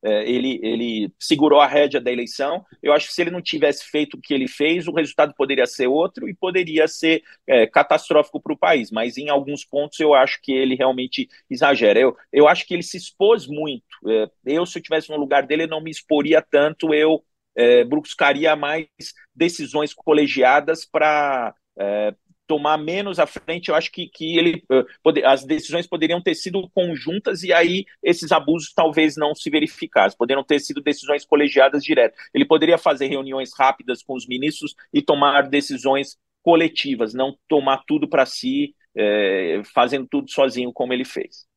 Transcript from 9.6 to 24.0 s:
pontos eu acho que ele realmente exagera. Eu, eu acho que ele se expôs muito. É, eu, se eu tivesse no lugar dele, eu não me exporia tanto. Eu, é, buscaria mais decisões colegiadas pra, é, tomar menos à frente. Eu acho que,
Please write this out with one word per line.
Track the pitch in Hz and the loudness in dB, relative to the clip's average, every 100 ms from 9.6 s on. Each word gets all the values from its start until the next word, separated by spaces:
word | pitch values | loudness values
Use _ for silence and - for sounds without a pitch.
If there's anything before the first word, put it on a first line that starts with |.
pontos | - 143 147 - | -8 -6 -6 -2
eu | 156 | 4
acho | 143 135 - | 6 4 0
que | - | -4
ele | 131 131 | -2 0
realmente | 127 131 131 127 - 123 _ _ | 0 0 -2 -6 -8 -10 _ _
exagera. | 127 147 131 110 104 | -2 2 4 4 4
Eu, | 127 - _ | 2 0 _
eu | - 147 | 4 6
acho | 175 - | 6 -2
que | |
ele | 175 | -8
se | 175 185 | -8 -12
expôs | - _ 202 233 135 | -16 _ 2 2 0
muito. | 147 156 127 _ - - | -10 -8 -10 _ -14 -2
É, | 110 107 _ | -2 -2 _
eu, | - 151 175 | -4 -4 -4
se | 175 | -8
eu | |
tivesse | - 160 156 | -4 -4 -4
no | 151 | -8
lugar | 139 143 135 | 0 0 0
dele, | 156 | -2
eu | 160 | -4
não | 156 | -6
me | 160 | -10
exporia | 156 - 151 143 156 | -16 -2 0 4 2
tanto. | - 147 147 160 160 | 4 2 2 -2 -2
Eu, | 151 156 156 _ _ _ - | 2 2 0 _ _ _ 2
é, | 120 123 | 6 6
buscaria | 120 147 147 - 143 139 160 | 4 -2 -6 -2 0 2 0
mais | 151 147 160 160 _ - - _ | 0 -2 -6 -8 _ -20 -20 _
decisões | _ 170 170 143 151 151 | _ -2 -2 -6 -4 -4
colegiadas | - - 151 143 135 127 143 151 160 | -6 -2 0 0 2 4 4 0 -6
pra, | - 156 151 151 143 131 117 - _ - | -4 0 2 2 0 -2 -6 -10 _ -8
é, | 101 104 104 101 _ _ _ | -4 -2 -4 -6 _ _ _
tomar | 151 147 156 | -2 0 -2
menos | 151 185 202 175 | -2 -6 -6 -2
à | 156 | -2
frente. | - - 170 175 | -2 -10 -10 -2
Eu | |
acho | 160 165 | -2 -2
que, | - | -10